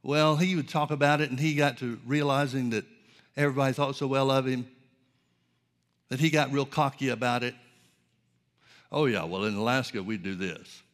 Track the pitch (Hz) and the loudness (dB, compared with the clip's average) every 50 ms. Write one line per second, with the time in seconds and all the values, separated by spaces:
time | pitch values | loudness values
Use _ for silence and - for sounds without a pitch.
0 | - 135 143 151 151 156 151 147 180 185 185 165 135 - - 156 147 147 151 139 | -4 0 2 4 6 4 4 4 2 2 0 -2 -4 -2 -2 -2 0 0 2 2
1 | 143 143 151 147 151 131 127 127 151 160 147 143 147 143 120 - 131 120 117 - | 4 4 4 2 2 -2 -2 -2 0 0 2 2 2 0 0 -2 -6 -6 -6 -8
2 | - 120 139 151 147 143 135 139 143 135 127 135 127 120 113 107 - - - _ | -4 -2 0 0 2 2 2 2 0 0 -2 -2 -2 0 -2 -4 -4 -6 -20 _
3 | _ _ _ - _ _ _ 139 147 143 131 139 135 135 123 - 143 135 135 - | _ _ _ -20 _ _ _ 0 0 0 2 2 0 0 0 0 -2 -4 -2 -4
4 | 147 135 135 135 135 135 135 135 131 131 131 123 120 - - _ _ _ _ _ | -4 0 2 2 2 4 2 2 2 0 -4 -4 -6 -10 -16 _ _ _ _ _
5 | _ _ _ _ _ _ _ _ _ _ _ _ _ _ _ _ _ _ _ _ | _ _ _ _ _ _ _ _ _ _ _ _ _ _ _ _ _ _ _ _
6 | _ _ 131 131 160 160 151 151 139 127 139 143 135 135 - - 147 139 - - | _ _ -2 0 2 4 4 2 2 2 0 -2 -2 -2 0 0 0 0 0 -2
7 | 139 127 120 113 123 123 120 120 120 123 127 - - _ _ _ _ _ _ _ | -4 -4 -2 0 0 0 0 0 -2 -4 -6 -10 -20 _ _ _ _ _ _ _
8 | _ _ _ _ _ _ _ _ _ _ _ _ _ _ - - _ _ - 147 | _ _ _ _ _ _ _ _ _ _ _ _ _ _ -20 -20 _ _ -2 0
9 | 156 131 110 90 80 80 90 95 104 110 104 101 110 117 127 131 120 - - 107 | 0 2 0 -2 -2 -4 -4 -2 -2 -2 -2 -2 0 0 0 0 -2 -4 -8 -8
10 | 92 101 110 98 87 95 95 90 95 90 80 - - - - - _ _ | -6 -6 -8 -6 -6 -8 -6 -6 -6 -8 -8 -10 -16 -20 -20 -20 _ _